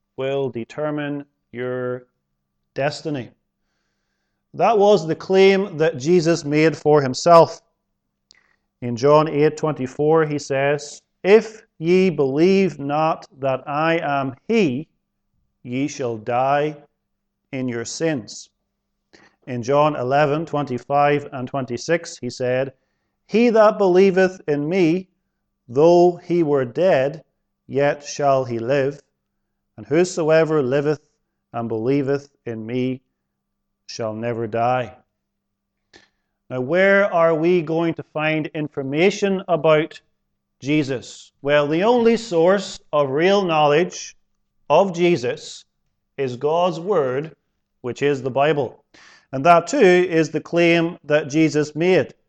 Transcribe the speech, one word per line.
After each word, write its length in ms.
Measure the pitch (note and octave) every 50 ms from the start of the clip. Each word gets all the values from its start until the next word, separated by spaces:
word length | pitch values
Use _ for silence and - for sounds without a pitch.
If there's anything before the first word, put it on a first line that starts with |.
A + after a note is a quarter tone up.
| _ _ _
will 340 | - C3 C3+ C#3 C#3 C#3 B2+
determine 760 | A#2 A#2 A2+ - - D3+ D3+ D3+ D3+ D3 D3 C#3+ D3 C#3+ C#3+ _ _ _ _ _
your 560 | - A#2+ B2 B2+ B2+ B2+ B2+ B2 B2 B2+ B2 _ _ _ _ _ _ _ _ _ _ _ _ _ _
destiny. 560 | C#3 C3+ D3 C#3 - - D#3+ D3 C3+ A2 F#2+ _ _ _ _ _ _ _ _ _ _ _ _ _ _ _ _ _ _ _ _ _ _ _ _
That 240 | - C#3 E3 G#3 A#3
was 300 | G3+ G3+ G3+ G#3+ F3 E3
the 100 | D#3 D#3+
claim 600 | D#3+ - - F#3+ F#3+ F#3+ G3 G3 F#3+ G3 G#3 E3+ C#3+
that 180 | D#3 E3 E3
Jesus 480 | B2+ B2+ D#3+ F3+ F3+ D3+ E3 E3+ D3+ -
made 320 | C#3+ D3 D3+ D#3 D#3+ D3
for 240 | - - D3+ D3 D3
himself. 640 | C#3 B2+ B2 - - E3+ E3+ E3 D#3 - - - _ _ _ _ _ _ _ _ _ _ _ _ _ _ _ _ _ _ _ _ _ _ _ _
In 140 | B2 A#2+ A#2+
John 320 | G#2+ B2 C#3+ D3 D3+ D#3 D#3+
eight 280 | D3+ C#3+ D3 D#3 D3+
twenty-four, 720 | - - D#3 C#3+ - C3 B2 - - D3 D3+ D#3+ E3 D#3+
he 120 | D3+ D3 C#3+
says, 640 | - - C#3 C3+ C#3 C#3 D3 C#3+ - - - - _ _ _ _
"If 400 | - F3+ G#3 A3+ G#3 - - - _ _ _ _
ye 320 | D#3+ E3 F3+ F#3 F#3 F#3+
believe 680 | D#3 D3 C#3+ C3 C3 D3+ E3+ F#3+ F#3+ G3 G3 F3+ D3 C#3+
not 480 | C#3 C#3 C#3+ D3+ D#3 D#3+ - - - _ _ C3+
that 280 | C3 C3+ C3 C3 C3
I 320 | D#3 C#3+ D3 D#3+ E3 E3 E3+
am 320 | E3 D3 C#3+ C#3 C3+ C3+ B2 _ _
he, 420 | - A3+ A#3 G3 D3 B2 C3+ D#3+ _ _ _ _ _ _ _ _ _ _ _ _ _ _ _
ye 260 | _ B2 B2 C3 C#3 C#3
shall 300 | - - C3+ A#2+ A#2 A2
die 580 | G#2+ B2 A#2+ B2 C3 C3+ C#3+ D3 D3+ D3+ D3 - - _ _ _ _ _ _ _ _ _ _ _ _ _
in 160 | - C3 C3
your 200 | B2+ A#2 A#2 A2+
sins." 640 | - - - E3 E3 D#3 B2+ G#2 - - - - _ _ _ _ _ _ _ _ _ _ _ _ _ _ _ _ _ _ _ _
In 160 | - B2 A#2+
John 340 | A2+ A#2+ C#3 C#3+ D3+ D#3 D3
eleven 480 | C#3 B2 B2+ C3+ C#3+ D3+ C#3 C#3+ D#3+ E3+
twenty-five 880 | D3+ - D3 C#3+ B2+ B2 A#2 - - C#3+ C#3+ C#3+ D3 D3 C#3+ C#3+ -
and 160 | - C3 B2 B2
twenty-six, 680 | - C#3 C3 A#2+ A#2+ A#2+ - - E3 E3+ E3+ - - -
he 100 | - B2
said, 460 | - - B2+ B2 B2+ B2+ C3+ C#3 - _ _ _ _ _ _ _ _ _ _
"He 220 | _ - G#3+ A#3+ B3
that 300 | G#3+ A3+ G#3+ G#3+ G#3 F#3+
believeth 640 | G3+ F#3 F3 F3+ G3 G3 F3 F#3+ F#3+ F#3 F#3 - -
in 220 | - D3 C#3+ D3 D3+
me, 400 | F3+ G3 F3+ D#3 E3 F#3+ F#3+ _ _ _ _ _ _ _ _ _ _ _ _
though 500 | - A#2 C3+ D#3 E3+ F3 F3 F3 F3+ E3+
he 260 | E3 - - E3+ F3
were 240 | E3 D3 C#3+ C3+ C3
dead, 580 | A#2+ A#2+ D3+ F3 F#3+ E3+ C3+ C3 D3 D#3 D#3 - _ _ _ _ _ _ _ _
yet 380 | - B2 C3+ C#3+ C#3+ D3 C#3+ -
shall 400 | - - - D3 C#3 C3+ C3+ C3
he 140 | A#2 A#2+ A2+
live." 420 | A2+ A#2+ C#3+ C#3+ C3 C#3 D3+ - _ _ _ _ _ _ _ _ _ _ _ _ _ _ _ -
And 60 | -
whosoever 760 | - C#3 E3 F3+ F3+ - F#3 D#3+ D3+ D#3+ D#3+ D#3+ D3+ D#3+ D3+
liveth 460 | C3 A#2+ C3 D3 C#3+ D3+ D3+ - _ _ _ _ _ _ _ _ _ _ -
and 120 | A#2+ A#2
believeth 640 | A2+ A2+ A2 A2 B2+ C#3 C#3+ C#3 C3 C#3+ C#3 C#3 _ _ _ _
in 220 | A#2+ A#2 A2 A2
me 340 | A2 B2 B2+ B2+ B2+ B2+ C3+ _ _ _ _ _ _ _ _ _ _ _ _ _ _ _ _ _
shall 260 | - - - A#2 A2
never 340 | G#2+ A2 A#2 A#2 A#2 A2+ A#2
die. 480 | G#2+ G#2+ A2+ A#2 B2 B2+ B2+ B2 G#2 - _ _ _ _ _ _ _ _ _ _ _ _ _ _ _ _ _ _ _ _ - _ _ _ _ _ _ _ _ _ _
Now, 100 | B2+ B2+
where 500 | B2+ B2+ E3 F#3 F#3+ G3 G3 G3 G3+ G3+
are 240 | F#3+ E3+ E3 E3 E3
we 280 | D3+ D#3+ F3 F#3 F3+
going 320 | D#3 D3+ D#3+ E3 E3+ E3 D#3+
to 80 | -
find 460 | C#3 _ _ D3+ D3+ D#3 D#3 D#3 D3 B2+
information 920 | - D#3 D3+ C#3+ - C#3+ C3+ C3+ C#3 D#3 F3 G#3 G3 - G3+ G3 F#3+ F#3 F#3+ -
about 500 | F3 D#3 C#3+ D#3+ D#3 D3+ E3 E3 - - _ _ _ _ _ _ _ _ _ _ _ _
Jesus? 720 | B2 C3+ D3+ D#3 C#3+ B2 C3+ A#2+ - - - - - _ _ _
Well, 260 | - C#3 D3 D3 D3
the 160 | C#3+ D#3 E3
only 360 | F#3+ A3+ B3 A#3+ A#3 A3+ A#3 G#3+
source 600 | - - F3 E3 D#3+ F3+ G3 G3+ G3 - - - _ _
of 160 | - D3 C#3+ C3+
real 340 | C3 D3+ E3 F#3+ G3 G3+
knowledge 720 | G3 F3 D#3+ D3+ D3+ D3 C#3+ D#3+ F#3 F3+ - - - - - _ _ _ _ _ _ _ _ _ _ -
of 260 | C#3+ E3+ G3+ G3 E3+
Jesus 720 | E3+ F3+ F3 F3 B2 A#2+ A#2+ - - - - - - _ _ _ _ _ _ _ _ _ _ _ -
is 180 | C#3 B2+ B2
God's 420 | A#2+ C#3 D3 D#3+ E3+ F3 F#3 E3 D#3+
Word, 560 | E3+ G3 G3+ E3 C#3 B2+ B2+ C#3 D#3 E3 - _ _ _ _ _ _ _ _ _
which 220 | - A#2+ A#2 -
is 180 | C#3 C#3+ C#3+ C3
the 100 | B2 C3
Bible. 540 | A#2 C3+ C#3 D#3 D#3 C#3+ B2+ G#2+ - _ _ _ _ - - - - _ _ _
And 100 | - C3+ C#3
that 200 | F3 F3 E3+ E3+
too 120 | - - D4
is 500 | A3+ F#3 F3+ F3+ F3+ F#3 E3 D#3+ D#3+ D3
the 140 | - D3+
claim 560 | - - - E3+ F3 E3+ E3+ E3+ E3 E3+ F3 - -
that 260 | C#3+ D3 D3+ D#3 C3
Jesus 440 | C3 D#3+ D#3+ D3+ C#3 D3+ D3 D3 -
made. 380 | D3+ E3+ F#3 F#3 D#3 A#2+ - - _ _